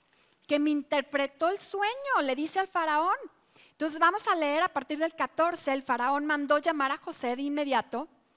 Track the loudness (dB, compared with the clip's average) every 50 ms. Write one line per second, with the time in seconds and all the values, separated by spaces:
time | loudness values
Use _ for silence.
0 | _ _ _ _ _ _ _ _ _ -2 0 2 2 2 0 0 -2 0 -2 -2
1 | -2 -2 -2 -2 -2 -2 -4 _ -2 -2 0 -2 -4 -6 -2 -2 -2 -2 -2 -4
2 | -4 0 0 0 2 0 -2 -2 -2 -2 -2 -2 -2 -2 -2 -2 -2 0 0 0
3 | 2 0 -2 -2 -4 -16 _ _ _ _ _ -20 -20 -20 _ _ -4 -4 2 4
4 | 4 4 4 2 0 2 2 2 2 2 2 2 2 2 0 -4 -4 -4 -2 -2
5 | -2 -2 0 -4 -4 -4 2 2 2 2 2 -2 -2 0 -2 -2 0 -2 0 0
6 | 2 0 0 0 2 0 0 0 2 2 2 2 2 0 0 0 0 -2 -2 -4
7 | -6 -6 -4 -2 -2 -2 -2 -2 -4 -4 -2 -2 -2 0 0 0 0 -2 -8 -8
8 | -8 -10 _ _ _ _ _